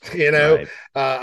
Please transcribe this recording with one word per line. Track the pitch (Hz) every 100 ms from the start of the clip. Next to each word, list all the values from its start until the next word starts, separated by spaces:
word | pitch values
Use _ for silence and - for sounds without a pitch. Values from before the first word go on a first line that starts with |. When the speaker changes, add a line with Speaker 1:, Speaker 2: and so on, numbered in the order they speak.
| -
Speaker 1:
<laughs> |
you | 175 147
know? | 151 151 156
Speaker 2:
Right. | - - - 139
Speaker 1:
Uh, | 135 131